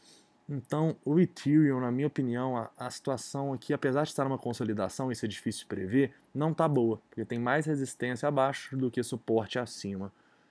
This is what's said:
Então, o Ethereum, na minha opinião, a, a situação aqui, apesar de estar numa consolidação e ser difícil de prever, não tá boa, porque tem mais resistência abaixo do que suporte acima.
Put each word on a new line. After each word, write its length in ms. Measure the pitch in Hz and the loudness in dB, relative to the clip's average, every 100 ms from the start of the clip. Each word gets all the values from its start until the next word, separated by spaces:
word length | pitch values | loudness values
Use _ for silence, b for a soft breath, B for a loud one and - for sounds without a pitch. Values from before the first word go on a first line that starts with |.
| B B B _ - | B B B _ -8
Então, 480 | 143 - 151 160 - | -8 -2 0 0 0
o 160 | - 160 | 2 4
Ethereum, 600 | 175 - 139 151 147 131 | 4 2 4 6 6 4
na 100 | 123 | 0
minha 160 | 127 147 | 0 0
opinião, 480 | 147 127 120 131 120 | 0 -2 0 -2 -2
a, 140 | 110 - | -6 -8
a 120 | 123 | -10
situação 640 | - - 127 - 139 139 | -6 -4 -4 -4 -4 -4
aqui, 220 | 127 - | -4 -4
apesar 300 | 143 139 135 | -2 2 0
de 60 | 151 | 0
estar 140 | - | -2
numa 140 | 135 131 | -2 -2
consolidação 760 | 120 113 110 104 95 - 131 | -4 -2 -2 -2 -4 -4 -4
e 40 | 117 | -4
ser 100 | 110 | -6
difícil 360 | 98 120 - | -4 -6 -6
de 20 | - | -8
prever, 480 | 98 95 131 131 B _ | -6 0 2 2 B _
não 200 | 135 156 | -2 -2
tá 120 | 156 165 | 2 2
boa, 360 | 139 117 107 _ | 4 2 0 _
porque 160 | - 107 | -8 -6
tem 140 | 120 | -2
mais 260 | 123 147 156 | 2 2 2
resistência 640 | 143 131 - 123 123 147 | -2 -4 -4 -4 -2 0
abaixo 480 | 143 135 135 - 135 | 2 2 0 -6 -2
do 120 | 127 | -2
que 140 | 123 | -2
suporte 560 | 117 120 - 113 104 127 | -4 -6 0 0 2 -4
acima. 540 | 117 - 101 95 98 b b b b | -6 -8 -8 -6 -8 b b b b